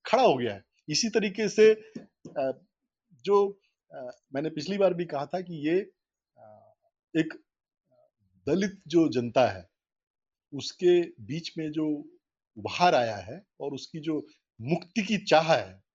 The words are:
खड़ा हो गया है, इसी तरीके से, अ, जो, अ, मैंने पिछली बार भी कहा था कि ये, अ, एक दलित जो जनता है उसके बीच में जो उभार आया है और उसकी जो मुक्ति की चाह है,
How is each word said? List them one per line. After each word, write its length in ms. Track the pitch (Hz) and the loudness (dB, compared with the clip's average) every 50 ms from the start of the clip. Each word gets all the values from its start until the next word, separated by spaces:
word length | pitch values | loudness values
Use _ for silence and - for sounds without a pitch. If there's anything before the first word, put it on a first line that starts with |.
| - | -4
खड़ा 180 | - - 254 262 | 0 2 4 4
हो 120 | 196 143 | 4 4
गया 180 | 127 120 110 101 | 2 -2 -4 -6
है, 100 | 98 _ _ _ _ - - | -8 _ _ _ _ -10 -6
इसी 200 | 151 - - 220 | -4 -4 -2 0
तरीके 400 | 208 226 196 214 185 226 214 190 | 0 0 0 0 -2 -2 -4 0
से, 240 | - 214 214 220 220 214 - - - - - _ _ _ - - - | 4 8 8 8 8 4 -2 -18 -18 -18 -20 _ _ _ -20 -10 -6
अ, 280 | 147 135 135 127 - _ _ _ _ _ _ _ _ _ _ 180 120 123 | -4 -4 -4 -4 -6 _ _ _ _ _ _ _ _ _ _ _ _ 0
जो, 340 | 190 202 202 202 196 196 _ _ _ _ _ _ _ | 2 4 4 4 2 -2 _ _ _ _ _ _ _
अ, 300 | 156 139 127 123 - _ _ - 131 | -18 -16 -14 -14 -16 _ _ -8 -6
मैंने 160 | 139 156 160 | -4 -4 -4
पिछली 280 | 160 151 147 175 202 | -6 -6 -6 -4 0
बार 160 | 196 196 185 180 | 2 2 2 2
भी 120 | 170 175 | 0 -6
कहा 200 | 165 147 139 143 | -6 -6 -6 -6
था 160 | 143 - 185 | -6 -6 -8
कि 280 | 180 175 170 151 143 156 | -8 -8 -10 -4 -2 0
ये, 220 | 175 190 214 - _ _ _ _ _ _ _ _ _ | 0 0 -2 -4 _ _ _ _ _ _ _ _ _
अ, 360 | 120 113 107 107 107 104 104 _ _ _ _ _ _ _ _ - | _ -20 -20 -20 -20 _ _ _ _ _ _ _ _ _ _ -2
एक 160 | 160 160 - - - _ _ _ _ _ _ _ _ _ _ _ _ _ _ _ _ _ _ _ _ - | -2 -2 -2 -6 -18 _ _ _ _ _ _ _ _ _ _ _ _ _ _ _ _ _ _ _ _ -4
दलित 340 | 139 160 185 202 196 - - _ | -2 -2 0 -2 -4 -6 -12 _
जो 220 | 147 165 170 160 147 | 0 2 2 2 4
जनता 380 | 123 127 120 117 - 135 123 | 0 -2 -2 0 2 2 2
है 220 | 110 98 92 90 _ _ _ _ _ _ _ _ _ _ _ _ _ _ _ _ - 147 | 2 0 -6 -14 _ _ _ _ _ _ _ _ _ _ _ _ _ _ _ _ -14 -12
उसके 480 | 135 - - - - 185 175 175 175 | -12 -10 -10 -6 0 4 4 4 4
बीच 560 | 170 165 - 127 104 101 147 170 160 - - | 2 -2 -8 -16 -12 -10 -10 -8 -10 -10 -10
में 140 | 165 156 151 | -8 -8 -6
जो 160 | 151 156 156 151 151 147 147 - _ _ _ _ _ _ _ _ - | -4 -4 -2 -2 -4 -6 -8 -16 _ _ _ _ _ _ _ _ -18
उभार 380 | 110 101 113 - - 180 180 160 | -12 -10 -6 0 2 4 4 4
आया 200 | 131 120 113 107 | 4 2 0 -4
है 300 | 101 95 98 139 190 214 _ _ - | -8 -10 -14 -16 -16 _ _ _ -12
और 140 | 147 143 139 | -10 -10 -10
उसकी 260 | 127 - - - 160 | -10 -12 -12 -14 -10
जो 280 | 147 160 156 143 - - _ _ _ _ _ - | -6 -4 -4 -4 -6 -10 _ _ _ _ _ -10
मुक्ति 400 | 110 135 175 170 - _ - 233 | -4 -2 -2 -2 -4 _ -6 -6
की 160 | 190 202 214 | -4 -2 -4
चाह 360 | 190 - - 156 156 165 160 156 | -4 0 4 4 4 4 4 2
है, 300 | 120 98 95 95 98 _ _ | 0 0 -6 -14 _ _ _